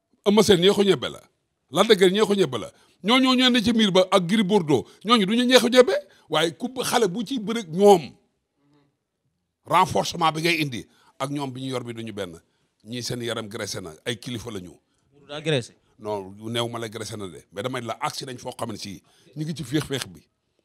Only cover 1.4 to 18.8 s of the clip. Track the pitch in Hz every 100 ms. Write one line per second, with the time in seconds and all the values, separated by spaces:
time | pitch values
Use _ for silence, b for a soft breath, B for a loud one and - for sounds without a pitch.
1.4 | _ _ _ 139 220 208 185 202 202 202
2.4 | 160 120 85 b b b 185 254 262 254
3.4 | 254 247 214 233 214 185 185 196 170 226
4.4 | 180 208 151 127 b b 190 240 190 233
5.4 | 247 262 240 254 247 - - b - 156
6.4 | 170 - 240 - 170 247 214 185 196 269
7.4 | 202 226 175 165 202 185 135 - _ _
8.4 | _ _ _ _ _ _ _ _ _ _
9.4 | _ _ - 165 180 196 170 170 160 160
10.4 | 170 165 147 113 - b b - 139 143
11.4 | 139 127 131 127 120 113 113 101 92 82
12.4 | _ _ _ _ 107 123 117 123 117 113
13.4 | 110 113 101 107 87 78 - 120 127 117
14.4 | 117 101 90 73 _ _ _ _ - 147
15.4 | 156 143 - _ _ _ 107 104 95 101
16.4 | 110 120 117 117 117 110 107 110 95 69
17.4 | - - 123 131 117 110 147 - 139 123
18.4 | 127 - 117 101